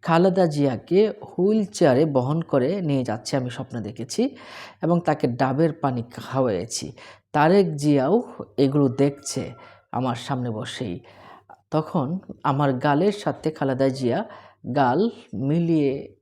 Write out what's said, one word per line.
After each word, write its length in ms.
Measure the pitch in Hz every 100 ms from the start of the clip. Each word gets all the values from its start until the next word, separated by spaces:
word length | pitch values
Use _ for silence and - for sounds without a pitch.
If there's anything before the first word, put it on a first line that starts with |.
খালেদা 440 | - 165 190 180 175
জিয়াকে 640 | 147 143 123 - 180 214 208
হুইল 420 | - - 185 220
চেয়ারে 400 | 202 - 165 127
বহন 380 | 160 139 123 160
করে 380 | 165 139 127 196
নিয়ে 240 | 165 139
যাচ্ছে 320 | 123 110 - 139
আমি 140 | 123
স্বপ্নে 300 | 120 127 120
দেখেছি 560 | 104 113 113 - 247 - - - - -
এবং 180 | 160 175
তাকে 260 | 170 151 139
ডাবের 460 | 120 131 131 165
পানি 300 | 147 139 123
খাওয়াইছি। 880 | 120 - 110 131 127 95 90 - - - - - _
তারেক 440 | 147 156 196 180 151
জিয়াও 460 | 147 143 131 214 247 - - -
এগুলো 320 | 135 143 139
দেখছে 680 | 120 139 139 - - - 127 - - _
আমার 240 | 123 127 117
সামনে 340 | - 135 123
বসেই। 500 | 107 117 - 120 87 - - - - _ - _
তখন 480 | 151 160 180 135 185 - -
আমার 300 | 143 139 143
গালের 400 | 127 147 143 190
সাথে 380 | 202 - 139 160
খালেদা 380 | 156 135 131 135
জিয়া 360 | 131 123 117 220 - - _ - 123
গাল 340 | 131 135 226 - -
মিলিয়ে 840 | 95 135 160 170 160 143 139 - -